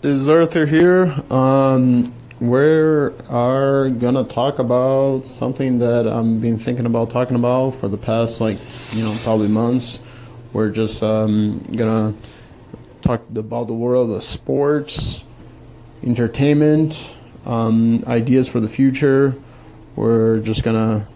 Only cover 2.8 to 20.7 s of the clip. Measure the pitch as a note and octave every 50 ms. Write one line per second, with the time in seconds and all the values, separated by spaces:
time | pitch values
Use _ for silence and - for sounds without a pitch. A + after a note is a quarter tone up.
2.8 | D#3 D#3 D#3 D3+ C#3+ - - - - - B2+ A#2+ A#2+ B2 C3 C3+ C#3 C#3 C#3 C#3
3.8 | C3+ C3+ B2+ A#2 A#2+ A#2+ B2+ C#3 B2 - - - A#2+ C#3 C#3+ - B2+ A#2 B2 B2
4.8 | B2+ C3 C3+ C3+ C3+ C#3 C3+ C3 C3 - - - A#2 B2 B2+ - C3+ C3 B2+ A#2+
5.8 | A#2+ A#2+ A#2 A#2+ A#2 A2 G#2+ A#2 A#2 A#2 A2+ A2 A2+ A#2 A2+ A2 A2+ - B2 B2
6.8 | A#2+ A#2 A#2 A#2+ A#2 A2+ - B2 B2+ B2 C3 A#2+ A#2+ A#2+ B2 C3 C3 C3+ B2+ -
7.8 | - G2+ F#2+ G2+ - - A2 A2+ A#2 A2 - - A2+ A2 G2+ F#2+ - - - -
8.8 | - - - A2 A2+ A2 G#2+ A2+ A2+ A#2 A2 A2 G#2+ G2+ G#2+ A2 A#2 A#2 B2 B2+
9.8 | A#2+ - - - - - - - - - - - - - - - A2 G#2+ - A2
10.8 | A2 G#2+ - - - G#2+ G#2+ A2 A2 G#2+ G#2+ G#2+ G#2 G#2 G#2 - - - - A2+
11.8 | A#2 A2 A2 A2 G#2+ G#2+ G#2 - - - - - - - - - - - - -
12.8 | - - - - - - B2 A2+ - - - A#2 A2 A2 A2+ A#2+ A#2+ G#2+ A2+ A2+
13.8 | A#2 B2 B2 B2+ B2 A2+ G#2+ F2+ - - - - - - C3+ C#3 C#3+ C#3+ D3+ D3
14.8 | C#3+ - - - - - - - - - - - - - - - - - - -
15.8 | - - - - - A#2+ A#2+ A2+ A#2+ A2+ - - C#3 C#3+ D3 D3 D3+ D3+ D3+ D3+
16.8 | D#3 D3+ D#3 - - - - - - - - - - - B2 A2+ A2+ A2+ A2 A2+
17.8 | A2+ A#2 A#2 A#2 - B2 A#2+ A#2 A2+ C3 B2+ C3 B2+ C3 - B2 A2 A2 A2+ -
18.8 | C3+ C3+ C3 C3+ D3 C#3 C3+ C3+ C#3 C3+ B2+ - - - - - - - - -
19.8 | - - - - G#2+ A2+ A#2 A2+ A2 A2+ A2+ A2 A2 A2 A2 - - A2+